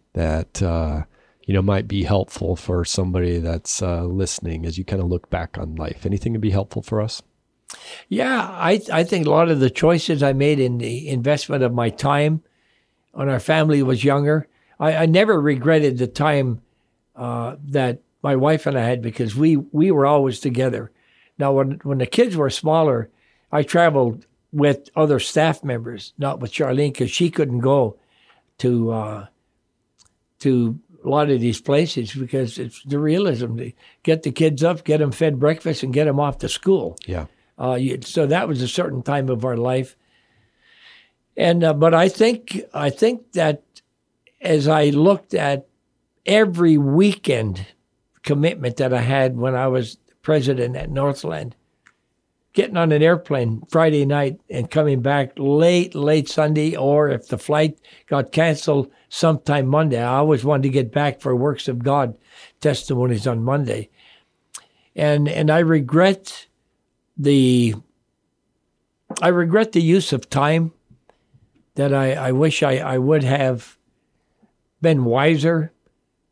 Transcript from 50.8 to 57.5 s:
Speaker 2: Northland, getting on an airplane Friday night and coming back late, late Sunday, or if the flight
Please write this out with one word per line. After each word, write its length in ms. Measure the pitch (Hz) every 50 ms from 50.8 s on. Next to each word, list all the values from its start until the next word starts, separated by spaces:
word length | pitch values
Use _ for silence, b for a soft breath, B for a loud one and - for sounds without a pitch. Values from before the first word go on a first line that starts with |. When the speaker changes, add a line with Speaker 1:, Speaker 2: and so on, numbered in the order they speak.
| - 131
Speaker 2:
Northland, 640 | 135 135 139 143 135 - - 156 165 151 - 120 - _ _ _ _ _ _ _ _ _ _ _ _ _ _ _ _ _ _ _ _
getting 240 | - - 240 202
on 140 | 175 170 160
an 120 | 151 147 151
airplane 580 | 165 175 175 175 - 147 131 120 113 113 113 - _
Friday 340 | - 160 165 160 151 147 139
night 340 | 139 143 147 143 135 147 - _ _
and 200 | 175 131 117 -
coming 320 | - 156 151 147 139 131
back 300 | 120 139 143 143 131 127 -
late, 560 | - 139 139 143 151 165 175 180 175 175 175 -
late 320 | 147 143 147 156 156 151
Sunday, 480 | - - - 151 151 156 151 151 160 170
or 320 | - 135 139 143 151 151 143
if 180 | 135 117 -
the 100 | - 127
flight 400 | 113 - -